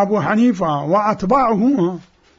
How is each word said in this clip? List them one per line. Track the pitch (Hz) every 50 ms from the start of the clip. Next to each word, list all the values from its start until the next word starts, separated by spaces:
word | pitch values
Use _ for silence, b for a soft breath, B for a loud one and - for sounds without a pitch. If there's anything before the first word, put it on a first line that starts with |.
| 202
أبو | 190 214 208
حنيفة | 143 156 208 214 233 247 226 180 185 160 151 143 147
وأتباعه | 147 175 208 208 214 208 - 202 185 247 277 262 226 226 190 220 262 285 233 170 175 185 165 - _ _ b b b b